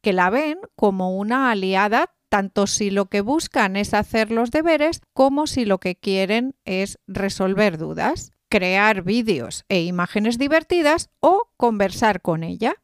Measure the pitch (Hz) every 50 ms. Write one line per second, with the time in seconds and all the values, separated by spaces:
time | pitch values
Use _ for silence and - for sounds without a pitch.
0 | - 220 190 185 180 185 214 262 311 302 311 370 427 - _ - 226 208 196 190
1 | 185 185 185 190 202 214 240 269 269 247 226 196 190 190 190 190 196 185 214 254
2 | 330 - _ _ _ _ - 202 196 190 _ 208 202 190 - - 220 202 196 196
3 | 196 190 - 202 202 214 285 330 - - - 277 220 190 190 202 208 - - 208
4 | 214 - - 226 220 214 226 226 240 240 - 302 320 339 320 294 294 320 339 -
5 | _ _ _ - 262 269 269 285 311 294 - 269 240 208 190 185 - 185 175 _
6 | - 196 190 190 190 180 214 233 247 269 - _ _ - 185 185 196 202 - -
7 | _ - 190 190 190 196 - - 190 185 196 196 214 208 165 156 160 156 160 160
8 | 156 226 330 370 - - _ _ _ _ - 208 180 180 185 196 208 214 220 190
9 | 170 180 214 247 233 220 190 135 - - - - _ _ 202 180 165 175 180 175
10 | 175 - - 208 208 233 240 233 277 277 311 320 320 _ 359 349 311 294 311 349
11 | - _ _ _ - 302 359 403 466 _ _ _ - 240 220 202 202 190 - -
12 | 240 220 196 180 _ - 165 160 165 170 175 - 214 254 381 _